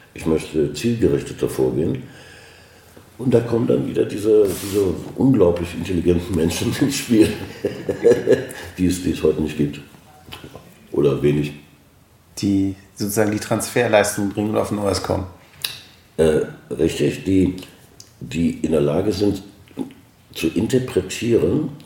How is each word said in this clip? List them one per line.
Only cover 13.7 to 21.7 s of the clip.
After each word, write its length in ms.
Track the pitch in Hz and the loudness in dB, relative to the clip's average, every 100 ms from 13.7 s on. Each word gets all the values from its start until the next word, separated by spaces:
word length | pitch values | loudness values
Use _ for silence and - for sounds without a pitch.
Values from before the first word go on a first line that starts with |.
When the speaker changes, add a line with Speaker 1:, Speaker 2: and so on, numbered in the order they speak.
| 127 113 107 98 - 101 | 0 4 4 4 0 -2
Speaker 2:
bringen 200 | 101 107 | -2 -2
und 80 | 107 | 0
auf 140 | 107 | -2
ein 60 | 104 | -2
neues 260 | 101 92 | -2 -2
kommen. 240 | - 95 90 - - - - - - - _ - | -2 -4 -4 -12 -20 -10 -10 -10 -20 -20 _ 0
Speaker 1:
Äh, 240 | 80 76 - - - | 2 2 0 -8 -10
richtig, 520 | 62 80 - 143 - 92 | -2 0 0 -2 -2 0
die, 320 | 95 90 - - - - - - - | 2 2 0 -10 -20 -20 -20 -20 -18
die 380 | - 80 82 - 78 | -8 -2 -2 0 0
in 60 | |
der 100 | 78 | 2
Lage 300 | 73 80 104 | 2 0 0
sind, 320 | 95 101 92 - - - - - - - _ - | 0 0 -2 -6 -20 -16 -12 -12 -14 -20 _ -20
zu 140 | - 82 | -4 -2
interpretieren, 1200 | - 113 127 127 127 - - 113 110 85 104 165 | 0 0 0 0 -2 -4 -4 0 2 2 0 -2